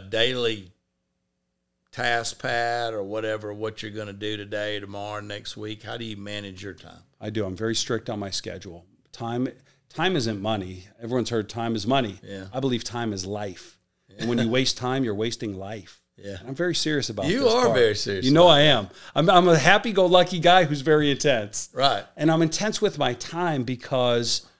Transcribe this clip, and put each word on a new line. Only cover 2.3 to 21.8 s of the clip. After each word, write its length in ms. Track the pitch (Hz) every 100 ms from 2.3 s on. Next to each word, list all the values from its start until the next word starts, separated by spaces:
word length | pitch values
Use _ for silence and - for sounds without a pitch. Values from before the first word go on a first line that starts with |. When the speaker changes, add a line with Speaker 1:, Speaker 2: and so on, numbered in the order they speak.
| -
Speaker 1:
pad 520 | 127 120 120 120 117
or 100 | 110
whatever, 500 | 98 110 110 107 104
what 280 | 104 110 107
you're 100 | 110
gonna 200 | 104 104
do 240 | 101 107 107
today, 420 | 101 104 104 104
tomorrow, 400 | 101 101 104 104
next 360 | 104 104 - 107
week? 260 | 107 110
How 140 | 107 120
do 80 |
you 120 | 113 101
manage 460 | 101 104 101 92
your 120 | 101
time? 280 | 87 87 82 _ _
Speaker 2:
I 100 | 107
do. 160 | 107 98
I'm 100 | 95
very 180 | 113
strict 360 | 110 - 113 -
on 80 | 104
my 120 | 98
schedule. 540 | - 104 92 95 85 _ _ _
Time, 360 | - 117 120 131 - _ _ _
time 280 | - 180 170
isn't 240 | 113 104
money. 480 | 104 107 92 92 90 _
Everyone's 300 | 117 127 110
heard 180 | 117 101
time 260 | 117 117
is 120 | 113 104
money. 320 | 135 113 92
Speaker 1:
Yeah. 240 | 101 98 95
Speaker 2:
I 80 | 131
believe 240 | 131 120
time 280 | - 120 117
is 120 | 98
life. 540 | 92 104 104 87 - _ _ _ _ 98
And 100 | 113
when 100 | 120
Speaker 1:
<laughs> 60 |
Speaker 2:
you 40 | 113
waste 260 | 127 131 -
time, 280 | 123 135
you're 100 | 123
wasting 420 | 101 117 - 110 95
life. 460 | 95 110 85 - _ _
Speaker 1:
Yeah. 200 | 98 95
Speaker 2:
And 80 | 113
I'm 60 |
very 200 | 135 175
serious 360 | 160 156 147 117
about 160 | 101 143
Speaker 1:
You 140 | 233
Speaker 2:
this 80 | 254
Speaker 1:
are 120 | 240 247
Speaker 2:
part. 100 | 127
Speaker 1:
very 160 | 113
serious 300 | 104 117 95
Speaker 2:
You 80 | 131
know 120 | 156
Speaker 1:
about 80 | 175 147
Speaker 2:
I 40 |
Speaker 1:
that. 60 | 151
Speaker 2:
am. 200 | 127 101 - -
I'm, 160 | 139 165
I'm 180 | 180 180
a 100 | 160
happy-go-lucky 800 | 143 202 226 196 180 180 175 175
guy 260 | 170 185
who's 160 | 156 147
very 300 | 135 151 147
intense. 580 | 135 151 120 104 - -
Speaker 1:
Right. 300 | 127